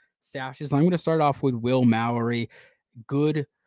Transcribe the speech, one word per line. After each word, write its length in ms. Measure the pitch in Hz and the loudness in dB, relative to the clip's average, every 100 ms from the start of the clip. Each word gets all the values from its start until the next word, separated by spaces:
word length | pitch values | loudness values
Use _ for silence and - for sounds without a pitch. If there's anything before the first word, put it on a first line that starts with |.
| _ _ | _ _
stashes. 500 | _ 139 131 131 147 | _ -12 -12 -10 -2
I'm 120 | 143 | 2
gonna 120 | 170 175 | 2 2
start 240 | - 160 | 0 0
off 220 | 147 131 | 0 0
with 120 | 139 | -2
Will 300 | 120 117 131 | -2 0 2
Mallory. 640 | 123 113 117 120 117 120 113 - - _ _ 120 107 | 4 2 0 -2 -2 -4 -6 -12 -20 _ _ -20 -6
Good 400 | 139 151 151 139 _ | -2 0 -2 -6 _